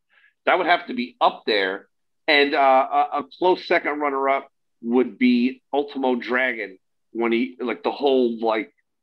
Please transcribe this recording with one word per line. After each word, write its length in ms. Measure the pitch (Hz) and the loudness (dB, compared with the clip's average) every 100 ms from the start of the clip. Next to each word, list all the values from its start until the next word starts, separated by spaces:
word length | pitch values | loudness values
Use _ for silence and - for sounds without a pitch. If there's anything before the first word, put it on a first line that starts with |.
| _ _ _ _ - | _ _ _ _ 0
that 140 | 170 | 2
would 80 | 170 | 2
have 180 | 175 - | 0 -2
to 60 | |
be 220 | 127 123 - | -8 -8 0
up 220 | 170 - - | 0 0 -2
there. 400 | 107 95 98 - _ _ _ - | 0 0 -4 -10 _ _ _ 2
And, 260 | 147 143 | 4 4
uh, 340 | 151 135 131 - 123 143 | 4 4 4 2 0 -2
a, 60 | 147 | -4
a 40 | 135 - | -8 -2
close 280 | 180 180 - | 0 0 0
second 320 | 175 160 147 | -2 0 -4
runner-up 480 | 147 139 135 135 - _ _ _ | -2 -2 0 -2 -4 _ _ _
would 340 | 117 123 117 98 | 0 0 0 2
be 460 | 123 123 127 131 - | 2 2 0 -4 -6
Ultimo 420 | 139 143 139 131 123 | -4 -4 -4 -2 -2
Dragon, 640 | 110 123 131 113 98 95 _ _ _ | -2 -2 -2 -4 -12 -14 _ _ _
when 180 | 113 117 | -4 -2
he, 260 | 117 131 - | 0 -2 -6
like, 220 | 127 107 | -8 -4
the 100 | 123 | -6
whole, 480 | 113 139 131 120 113 | -2 0 2 0 -2
like, 320 | 113 110 104 _ _ _ | -2 -2 -6 _ _ _